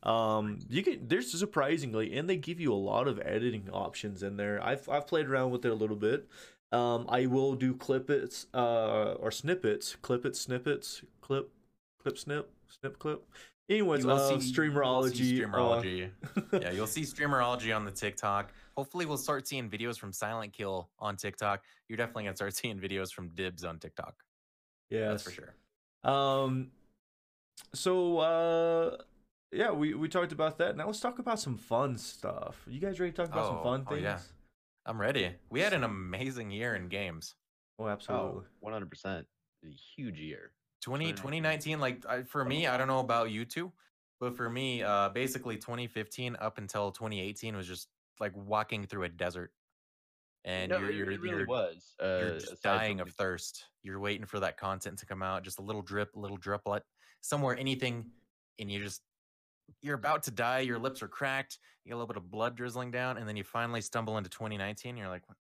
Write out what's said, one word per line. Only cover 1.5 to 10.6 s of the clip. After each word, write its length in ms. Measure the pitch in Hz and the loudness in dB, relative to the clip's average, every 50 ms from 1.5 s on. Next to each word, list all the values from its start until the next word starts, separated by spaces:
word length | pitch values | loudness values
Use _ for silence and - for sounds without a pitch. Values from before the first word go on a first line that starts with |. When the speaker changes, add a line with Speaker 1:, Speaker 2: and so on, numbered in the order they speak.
| - 165 139 139 165 165 139 123 110 110 110 101 90 131 | 2 2 4 4 2 0 0 0 0 0 0 2 0 -2
Speaker 1:
and 120 | 151 175 | 0 2
they 80 | 190 175 | 0 0
give 220 | 143 160 170 170 | 0 -4 -6 0
you 120 | 170 143 | 2 2
a 40 | 110 | 2
lot 320 | 98 98 98 104 110 127 143 | 2 2 2 2 4 4 2
of 120 | 120 104 - | 0 0 -2
editing 440 | - 98 110 113 123 110 107 95 95 90 | 0 0 2 2 2 0 -2 -6 -4 -2
options 500 | 95 98 82 - - - 104 101 92 98 | -2 -2 -2 -4 -6 -6 -6 -6 -4 -4
in 140 | 98 101 101 | -4 -2 -2
there. 260 | 101 104 104 101 - | -2 0 0 0 0
I've, 240 | - 131 139 - - | 0 0 -2 -2 0
I've 200 | - 147 147 - | 0 0 0 2
played 180 | - 160 151 131 | 2 2 2 4
around 240 | 135 131 131 127 | 2 2 4 2
with 140 | 123 123 123 | 0 2 2
it 60 | 123 | 2
a 40 | 113 | 2
little 200 | 110 107 107 107 101 | 4 2 0 2 2
bit. 300 | 104 107 123 147 - - - - - - - _ _ _ | 2 2 2 2 -2 -6 -18 -20 -20 -20 -20 _ _ _
Um, 340 | - 120 120 120 120 117 123 - | 2 4 4 4 4 2 2 2
I 160 | 120 123 131 | 4 4 4
will 300 | 131 123 135 135 139 135 | 6 6 6 4 4 4
do 180 | 123 131 127 127 | 4 4 2 2
clippets, 720 | 127 - - 135 131 131 - 147 139 - - - - - - - | 2 2 2 2 2 4 4 2 2 2 0 -6 -10 -12 -4 0
uh, 600 | 131 123 117 117 117 113 107 110 107 107 104 - | 2 4 6 6 6 4 4 4 4 4 2 0
or 180 | - - 110 | 0 0 -2
snippets, 640 | 110 - - 143 180 180 - 113 104 104 - - - - | -2 0 0 0 0 2 4 2 2 2 0 -8 -8 -10
clippets, 420 | - - 127 123 123 131 123 - | 0 0 0 2 2 -2 -2 -2
snippets, 600 | - - 127 123 | -4 -2 -2 -2